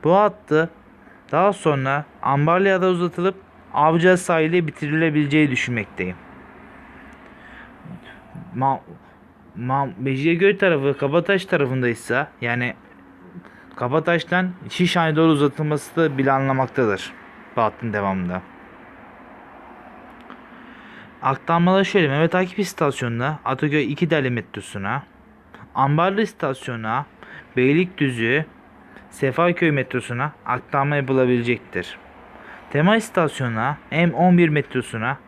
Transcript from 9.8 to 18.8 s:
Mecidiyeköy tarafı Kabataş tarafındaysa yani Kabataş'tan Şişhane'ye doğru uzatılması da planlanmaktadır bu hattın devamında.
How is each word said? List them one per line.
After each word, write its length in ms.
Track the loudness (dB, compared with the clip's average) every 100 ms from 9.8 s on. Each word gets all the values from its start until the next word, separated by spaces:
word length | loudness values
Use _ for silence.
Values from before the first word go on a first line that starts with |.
| -4 -4
Mecidiyeköy 600 | -4 -2 0 2 2 4
tarafı 400 | 2 2 0 0
Kabataş 460 | 0 0 2 -2 0
tarafındaysa 840 | -2 0 0 -2 -2 -2 -2 -2 -6
yani 340 | -4 -2 -4 -8 -18 -20 -20 -20 -20 -20 -20 -20 -20 -8
Kabataş'tan 760 | -2 -2 0 -2 0 0 0 -6 -12
Şişhane'ye 460 | -2 0 2 2 4
doğru 140 | 4
uzatılması 680 | 4 2 0 -4 -4 -4 0
da 200 | 0 2
planlanmaktadır 960 | 0 2 0 0 -2 0 0 0 -6 -16 -20 -20 -10 -2
bu 60 |
hattın 300 | -2 -2 -6
devamında. 500 | -2 -2 -2 -4 -6 -8 -20 -20 -20